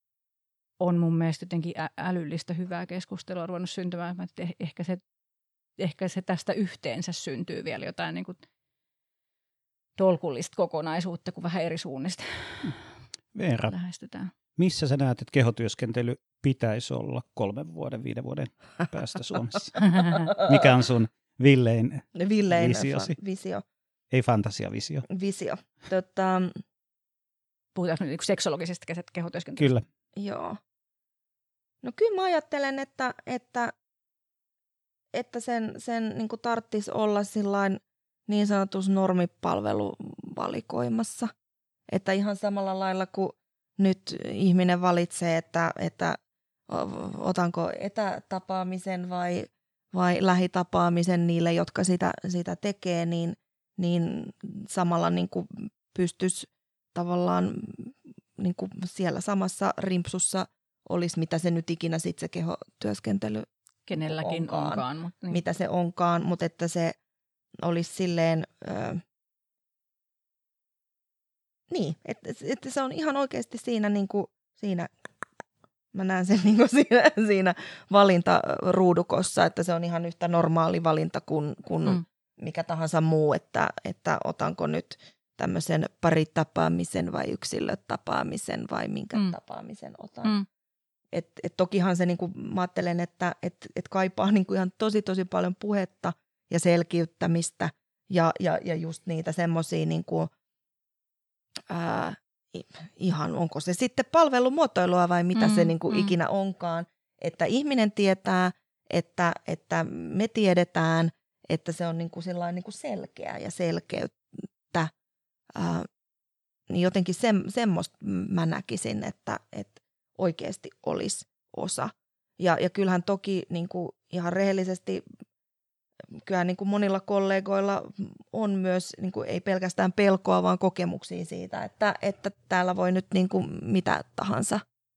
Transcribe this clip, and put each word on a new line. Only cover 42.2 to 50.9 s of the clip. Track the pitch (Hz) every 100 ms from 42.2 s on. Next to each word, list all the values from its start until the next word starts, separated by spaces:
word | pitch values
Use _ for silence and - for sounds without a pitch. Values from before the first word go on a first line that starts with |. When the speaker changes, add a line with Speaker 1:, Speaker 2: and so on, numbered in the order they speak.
| 202 202
Speaker 3:
samalla | 208 202 190 190
lailla | 190 185 185
kuin | - 190 - _ _ _ -
nyt | 196 190 - - -
ihminen | 101 190 180 180 180
valitsee, | 180 175 175 - 170 165
että, | - 165 165 -
että | 160 - 170 - _ _ _ _ -
o-, | - - - - - -
otanko | 180 175 175 170 -
etätapaamisen | 202 - 202 - - 190 - 190 180 185 196 180 180
vai, | 180 175 180 - _ _ _ _
vai | 185 180 175
lähitapaamisen | 190 180 180 185 175 180 175